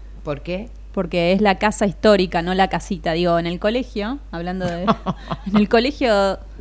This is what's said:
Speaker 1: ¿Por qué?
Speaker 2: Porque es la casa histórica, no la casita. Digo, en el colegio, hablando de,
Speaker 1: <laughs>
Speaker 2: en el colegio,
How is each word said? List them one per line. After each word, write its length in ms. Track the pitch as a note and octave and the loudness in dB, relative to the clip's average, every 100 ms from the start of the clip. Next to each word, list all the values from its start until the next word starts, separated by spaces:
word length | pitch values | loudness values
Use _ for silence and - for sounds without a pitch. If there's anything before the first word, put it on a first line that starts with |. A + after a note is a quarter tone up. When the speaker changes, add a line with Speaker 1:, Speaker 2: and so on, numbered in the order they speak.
| - - D3+ | -16 -12 -8
Speaker 1:
¿Por 160 | C3+ | -8
qué? 260 | - F#3 A#3 - - | -6 -8 -8 -16 -8
Speaker 2:
Porque 380 | G3 E3+ F3 E3+ | -4 -2 2 4
es 80 | F#3+ | 4
la 160 | G#3 F#3 | 4 4
casa 280 | G#3 - G3+ | 0 2 -2
histórica, 560 | - G#3+ G3+ F3+ F3 | 4 4 6 4 0
no 120 | E3+ | -2
la 140 | F#3 F#3+ | 2 2
casita. 460 | F3 - F#3 F3 | 0 -4 -4 -2
Digo, 260 | E3 F3 E3+ | 0 2 2
en 60 | E3+ | 0
el 100 | F3 | -2
colegio, 600 | G#3 A#3+ - G#3 G#3 C#4+ - | 0 -2 -4 -6 -6 -6 -8
hablando 340 | E3+ F3 F#3 F3+ | -8 -6 -4 -4
de, 180 | E3+ | -2
Speaker 1:
<laughs> 600 | F#3 - F#3 - - - F#3+ | 0 0 -2 -6 -8 -8 0
Speaker 2:
en 80 | G#3 | 2
el 140 | G#3 | 4
colegio, 680 | A#3 B3 - B3 G3+ G3 - - - | 4 2 0 2 4 2 0 -10 -16